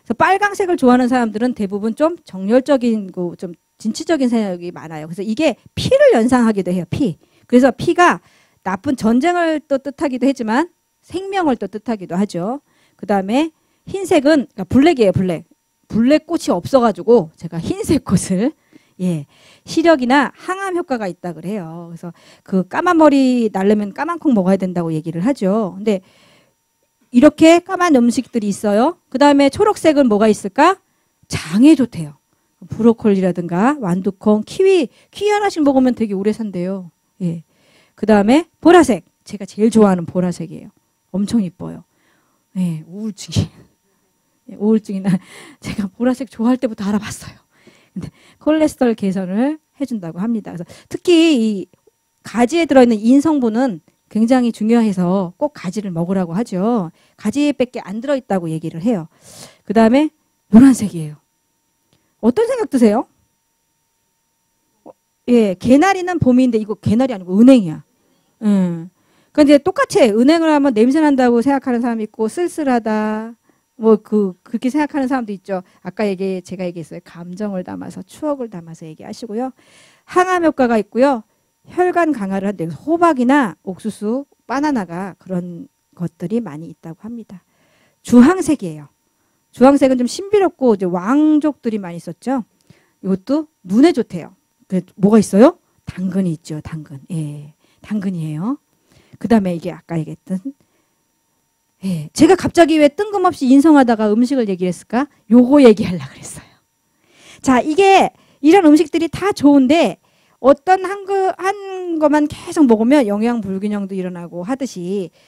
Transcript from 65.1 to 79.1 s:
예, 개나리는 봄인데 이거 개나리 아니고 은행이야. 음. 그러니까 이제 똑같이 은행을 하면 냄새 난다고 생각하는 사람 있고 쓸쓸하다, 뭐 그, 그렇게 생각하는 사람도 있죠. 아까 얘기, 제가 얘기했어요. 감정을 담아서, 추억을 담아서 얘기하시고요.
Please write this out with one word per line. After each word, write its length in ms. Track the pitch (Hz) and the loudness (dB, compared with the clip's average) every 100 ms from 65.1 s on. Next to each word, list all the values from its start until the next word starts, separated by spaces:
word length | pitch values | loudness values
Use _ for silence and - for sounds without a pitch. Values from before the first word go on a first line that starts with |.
| _ - | _ 0
예, 260 | 240 202 | 2 2
개나리는 640 | 180 233 277 370 381 359 349 | 0 4 4 4 0 -4 -2
봄인데 400 | 254 247 254 220 | 2 4 2 0
이거 160 | 214 | -4
개나리 400 | 208 214 220 262 | -6 -2 0 -2
아니고 240 | 202 175 190 | -4 -2 4
은행이야. 440 | 247 262 170 156 - _ _ _ _ _ | 8 6 4 -6 -14 _ _ _ _ _
음. 480 | 214 196 180 165 180 _ _ _ _ | 0 0 0 -4 -12 _ _ _ _
그러니까 220 | - 285 | 2 4
이제 40 | 285 | 4
똑같이 420 | 370 539 539 392 | 2 -2 -2 2
은행을 480 | 240 214 254 330 320 | 2 4 4 4 2
하면 240 | 294 277 | 2 2
냄새 260 | 214 247 311 | 2 2 2
난다고 420 | 302 262 247 233 | 2 2 2 2
생각하는 380 | 247 277 262 240 | 0 -2 -2 -4
사람 200 | 240 226 | -4 -4
있고 280 | 214 - 220 | -8 -6 -6
쓸쓸하다, 1080 | 349 349 - 269 240 220 214 214 214 226 233 _ _ _ - | -4 -6 -4 -2 -2 -2 -4 -4 -6 -10 -16 _ _ _ -2
뭐 200 | 220 208 | 2 2
그, 380 | - 214 196 175 | 2 -2 -2 -6
그렇게 280 | _ 220 254 | _ -6 -4
생각하는 380 | 294 294 294 262 | -2 -4 -4 -4
사람도 240 | 262 214 | -4 -6
있죠. 300 | 196 - 185 - _ | -10 -8 -8 -8 _
아까 240 | 180 - 208 | -12 -6 -4
얘기, 340 | 185 190 185 | -4 -6 -6
제가 220 | 180 180 180 | -10 -10 -10
얘기했어요. 340 | 175 156 170 | -10 -14 -16
감정을 600 | - 170 175 180 208 190 | -18 -18 -16 -10 -8 -8
담아서, 380 | 180 180 180 190 | -10 -12 -14 -16
추억을 460 | - - 302 277 226 | -18 -10 -8 -6 -8
담아서 360 | 185 165 160 160 | -14 -18 -18 -20
얘기하시고요. 640 | 156 - | -18 -18